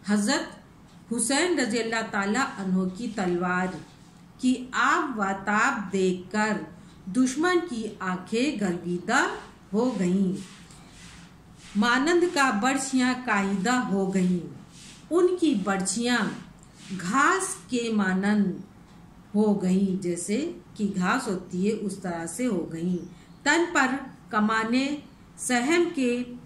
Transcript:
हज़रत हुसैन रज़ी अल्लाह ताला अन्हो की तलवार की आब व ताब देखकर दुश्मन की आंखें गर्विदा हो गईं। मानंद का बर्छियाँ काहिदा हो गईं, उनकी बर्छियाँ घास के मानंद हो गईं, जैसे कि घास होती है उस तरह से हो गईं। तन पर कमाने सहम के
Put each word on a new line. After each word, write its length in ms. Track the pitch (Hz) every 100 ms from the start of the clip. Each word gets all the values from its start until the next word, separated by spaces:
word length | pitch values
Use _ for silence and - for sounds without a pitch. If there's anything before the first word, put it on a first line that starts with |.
| -
हज़रत 420 | 214 208 311 320 - - - - - -
हुसैन 480 | 240 - 277 359 302
रज़ी 180 | 240 233
अल्लाह 220 | 226 226
ताला 380 | 214 208 196 226 262 -
अन्हो 260 | 190 185 185
की 200 | 185 240
तलवार 580 | 220 180 175 180 180 185 156 - - - - - -
की 80 | 254 247 - -
आब 380 | 254 330 302 214
व 80 | 190 196
ताब 360 | - 208 247 226 190
देखकर 680 | 190 185 180 - 214 214 185 - - - - -
दुश्मन 500 | 196 254 294 349 359
की 220 | 349 226 - -
आंखें 580 | 185 180 - 226 277 208
गर्विदा 580 | 196 175 175 175 214 254 381 - - - -
हो 120 | 196 254
गईं। 420 | 214 180 190 190 - - - - - - - - - - - - - - 202
मानंद 480 | 240 254 294 349 349
का 200 | 285 262 208
बर्छियाँ 520 | 254 285 - 254 254 247 240
काहिदा 480 | 202 196 196 190 247
हो 220 | 196 196 185
गईं, 320 | 190 180 180 151 - - - - - -
उनकी 420 | 330 359 359 320 214
बर्छियाँ 540 | 196 190 185 233 240 240 180 147 - - - - -
घास 600 | 185 175 254 302 381 - - -
के 220 | 254 233
मानंद 680 | 214 190 185 202 208 185 170 - - - - - - - 202
हो 180 | 214 190
गईं, 440 | 180 185 196 180
जैसे 380 | 175 170 - 226 339 - - -
कि 100 | 202
घास 380 | 175 180 254 240
होती 380 | 185 - 180 202
है 80 | 226
उस 240 | 202 -
तरह 240 | 185 170 165
से 180 | - 247
हो 140 | 185 147
गईं। 240 | 165 175 175 - - - - 285
तन 200 | 320 339
पर 220 | 302 254 277 - - -
कमाने 540 | 214 214 220 226 247 277 294 - - - -
सहम 460 | - 247 254 349 339
के 200 | - 247 240 247 -